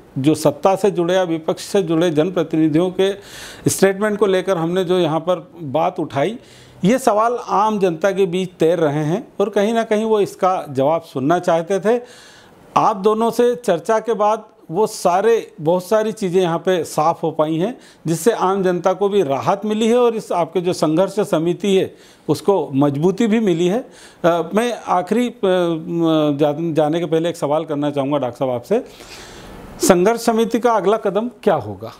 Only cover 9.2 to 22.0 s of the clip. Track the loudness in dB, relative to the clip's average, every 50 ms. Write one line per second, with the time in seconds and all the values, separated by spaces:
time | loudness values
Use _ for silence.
9.2 | -6 -8 -4 -4 -2 0 0 0 0 2 0 0 0 0 0 0 0 0 2 0
10.2 | 0 -2 -2 -2 0 0 0 -2 -4 -6 -2 0 0 2 0 0 -2 -6 -8 -4
11.2 | 0 0 0 0 2 2 0 0 0 -2 -4 -2 0 0 0 0 -2 -8 -20 -20
12.2 | -20 -20 -20 -20 -20 -20 -20 -20 -12 -2 0 2 2 2 0 0 0 0 0 2
13.2 | 0 -2 0 0 0 0 0 -2 -2 -2 -2 -2 0 0 -2 -2 0 -2 -2 0
14.2 | 0 0 0 -2 -6 -14 _ _ -14 -8 -2 -2 -2 -2 -2 -2 0 0 2 2
15.2 | 2 2 2 2 0 -6 -12 -6 -2 0 0 0 0 0 0 0 0 0 -4 -4
16.2 | -4 0 0 2 2 2 0 -2 0 0 0 0 -2 -4 -2 0 0 0 0 0
17.2 | -2 -4 0 0 0 0 0 -2 -2 -4 -6 -8 -16 -20 -20 _ -4 -4 -2 2
18.2 | 2 0 2 2 0 0 0 0 0 0 0 0 0 0 0 2 0 0 2 2
19.2 | 2 2 0 -2 0 0 0 0 -2 -4 -2 0 2 2 4 4 4 2 0 -2
20.2 | -6 -4 -2 -2 -2 -2 -2 -2 -2 -2 0 0 0 2 2 2 2 0 0 -4
21.2 | -2 0 0 0 0 0 -2 -2 0 2 2 2 2 0 -6 -14